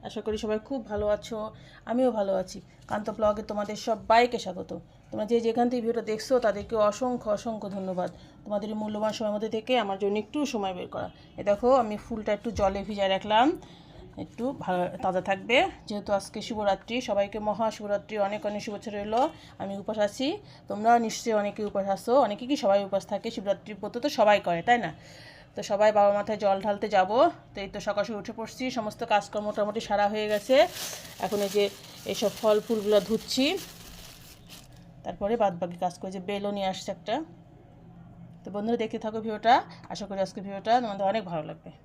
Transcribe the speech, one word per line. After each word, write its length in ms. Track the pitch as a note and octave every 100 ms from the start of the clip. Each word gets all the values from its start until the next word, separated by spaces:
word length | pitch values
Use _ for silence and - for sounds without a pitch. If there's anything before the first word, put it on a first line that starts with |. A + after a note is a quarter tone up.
| F3+
আশা 120 | A3 G#3+
করি 100 | G#3+
সবাই 140 | G#3+ G#3+ G#3+
খুব 120 | C4+ G#3
ভালো 160 | G#3 G#3 G#3
আছো, 220 | - A3 G#3+ - - - -
আমিও 200 | A#3 C4 A3
ভালো 140 | G3 F#3+
আছি। 160 | F#3 - - - -
কান্ত 160 | G#3 G#3+ G#3+
ব্লগে 260 | G#3+ G#3 G#3
তোমাদের 260 | G#3 G3+ G#3 -
সবাইকে 520 | G#3+ F#3+ A3+ B3 A#3+
স্বাগত। 260 | G3 F3+ F#3+ F3 - - -
তোমরা 180 | A3 G#3+
যে 60 | A#3 A3
যেখান 200 | A#3 A#3+
থেকে 120 | B3
ভিডিওটা 220 | A3+ A3+ -
দেখছো, 240 | G#3+ - B3+ A3+
তাদেরকে 280 | G3+ G3+ A3+ G#3
অসংখ্য, 380 | G#3 B3+ B3 A3+ G3+
অসংখ্য 320 | A#3 A3 G#3 G3
ধন্যবাদ। 340 | F#3+ F3+ F3+ - - -
তোমাদের 240 | - G#3 G#3+
এই 60 | G#3+
মূল্যবান 300 | G#3+ G#3 G#3+ G#3+
সময়ের 180 | G#3+ G#3
মধ্যে 140 | G#3+ A3
থেকে 160 | A3 B3+
আমার 140 | G3+ F#3+
জন্য 140 | G3+ G#3
একটু 140 | G#3+ D4+ C#4
সময় 220 | A3+ G3 F3+
বের 120 | F3+
করা। 140 | - F3+ - - -
এ 20 | G3+
দেখো, 200 | G3+ B3 C4
আমি 120 | A3+ G#3
ফুলটা 260 | - A3 G#3+ G#3
একটু 100 | A#3 F#3+
জলে 220 | G3 G3 G3
ভিজায় 220 | G#3 F#3+
রাখলাম, 320 | F#3+ G#3+ G#3+ C4 F4+ - - - - - -
একটু 200 | - - A#3+ C#4+
ভা-, 280 | - F3+ F3+ F3+
তাজা 180 | G3 F#3 -
থাকবে। 280 | G3 G3 B3 F#4 - -
যেহেতু 220 | G#3 G3 G3+
আজকে 200 | - A3 G3+
শিবরাত্রি, 500 | A3 G#3 G3 - A#3 B3
সবাইকে 300 | G3+ G3+ G#3+ G#3
মহাশিবরাত্রি 680 | G3+ A3+ G#3+ G#3 G3+ - G#3+ G3
অনেক 140 | G#3 G#3
অনেক 120 | G#3 G3+
শুভেচ্ছা 240 | G#3 A3
রইলো। 280 | G3+ G3+ A3+ C#4 - - -
আমি 120 | G3 G3
উপাস 160 | G3+ G#3+ G#3
আছি, 200 | G#3 C4+ G#4 - - -
তোমরা 200 | G3+ A3 A#3+ A3+
নিশ্চয়ই 300 | - - G#3+
অনেকে 220 | G3+ G3+ G#3
উপাস 160 | G3+ G3 F#3+
আছো। 160 | - B3+ A#3
অনেকে 180 | G#3 B3
কি, 60 | C#4+
সবাই 160 | D4 D4+ D4
উপাস 140 | - -
থাকে, 160 | G3+ A3+
শিবরাত্রির 420 | A3+ G3+ F#3+ - G#3+
ব্রত 140 | G#3+ A#3+
তো 40 | D4 C#4+
সবাই 200 | G#3+ G#3 F#3
করে, 160 | E3+ E3
তাই 120 | A#3+ F#3+
না? 60 | - - - - - - -
তো 60 | -
সবাই 200 | G3+ G#3+ G#3+
বাবা 120 | G3+ G3+
মাথায় 200 | G3+ G#3+
জল 120 | G#3 G3 G3+
ঢালতে 200 | G3+ A3 G#3
যাব। 140 | F#3 A3+ E4 E4 -
তো 40 | -
এই 40 | G3
তো 40 | G3+ G3
সকাল 160 | G3+ G3+
সকাল 120 | G#3+
উঠে 100 | F#3+ A3+
পড়ছি, 260 | A3 - B3+ B3
সমস্ত 220 | G#3+ - A#3
কাজকর্ম 320 | G#3 G3+ G#3 G#3
মোটামুটি 320 | G#3 G#3 G#3+ A3
সারা 180 | G3+ G3+
হয়ে 140 | G#3+ G#3+
গেছে। 240 | G#3 G#3 C4 F4 - - - - -
এখন 140 | F#3+ G#3 G3+
এই 40 | G3+
যে 80 | G3+ - - - -
এইসব 220 | F#3+ G#3 -
ফল 160 | A3 G#3+ G#3+
ফুলগুলো 320 | A3+ G3+ G#3 F#3+
ধুচ্ছি, 360 | A3 - - C#4 F#4 - - - - - - - - - - - - - -
তারপরে 300 | F3 F3+ G3+ A#3
বাদ 120 | G#3 F3
বাকি 160 | F3+ F3
কাজ 100 | F3+ F3
করে। 100 | F#3+ F#3+
যে 40 | F3+
বেলও 220 | G3+ G3+ G3+
নিয়ে 120 | F#3+
আসছে 160 | F#3 - F3+
একটা। 180 | - A#3+ D#4+ - - - - - - - - - - -
তো 60 | -
বন্ধুরা, 240 | G3 G#3+ A#3
দেখতে 160 | A3 A3+
থাকো 140 | G#3+ A3
ভিডিওটা, 300 | A3 G#3+ A3+ C4+ - - -
আশা 120 | - G3
করি 120 | G3 F#3+
আজকে 140 | G#3+ G3
ভিডিওটা 260 | G3 F#3+ A#3+
তোমাদের 220 | A#3 G3 G3
অনেক 120 | A3 F#3
ভালো 140 | E3+ D#3
লাগবে। 200 | D#3+ - -